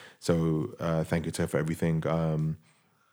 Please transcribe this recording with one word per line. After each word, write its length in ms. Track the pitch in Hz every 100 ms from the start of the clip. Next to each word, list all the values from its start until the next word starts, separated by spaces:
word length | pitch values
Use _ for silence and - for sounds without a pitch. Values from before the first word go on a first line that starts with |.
| - -
So, 540 | - 85 82 78 64 -
uh, 240 | 82 80
thank 220 | 82 85 80
you 60 |
to 100 | -
her 60 | 82
for 80 | 73
everything. 500 | 78 82 85 80 73
Um, 480 | 80 82 78 78 78 _ _ _ _ _